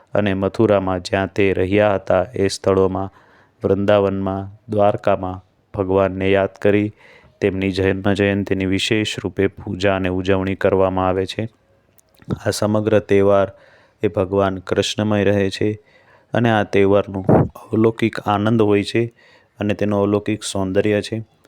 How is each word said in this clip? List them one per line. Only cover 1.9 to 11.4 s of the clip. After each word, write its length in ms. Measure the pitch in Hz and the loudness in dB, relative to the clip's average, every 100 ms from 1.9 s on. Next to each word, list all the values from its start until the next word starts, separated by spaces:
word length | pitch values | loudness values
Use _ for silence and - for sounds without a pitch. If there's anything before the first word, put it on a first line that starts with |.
હતા 320 | 98 - 92 87 | 0 0 0 0
એ 140 | - 95 | -2 -2
સ્થળોમાં, 640 | - - 95 95 95 98 - _ _ _ _ | -2 0 2 2 0 -6 -10 _ _ _ _
વૃંદાવનમાં, 880 | 101 95 101 104 98 98 95 95 98 104 - | -2 0 2 2 2 0 -4 -6 -8 -16 -8
દ્વારકામાં 720 | 107 101 113 - 95 92 92 - _ _ | 0 2 2 -2 -2 -4 -10 -16 _ _
ભગવાનને 560 | - 95 95 95 92 95 | -6 -2 0 0 0 0
યાદ 180 | 98 95 | 2 0
કરી 440 | - 104 104 107 - - - _ _ | 0 0 2 0 -6 -20 -20 _ _
તેમની 300 | 101 95 95 | -2 0 -2
જન્મ 420 | 92 95 95 98 | 0 0 0 -2
જયંતિની 540 | 95 101 101 98 95 95 | 0 0 0 -2 -2 -2
વિશેષ 520 | 95 - 110 107 - | -2 -2 -2 -2 -6
રૂપે 280 | 95 90 95 | -8 -2 -2
પૂજા 500 | - - 95 101 95 | -2 -10 -4 -2 0
અને 120 | 95 | -2
ઉજવણી 460 | 92 92 95 95 | -2 0 0 -2
કરવામાં 540 | 95 101 95 95 92 92 | -2 0 2 2 2 0
આવે 180 | 92 95 | 0 -4
છે. 220 | - | -6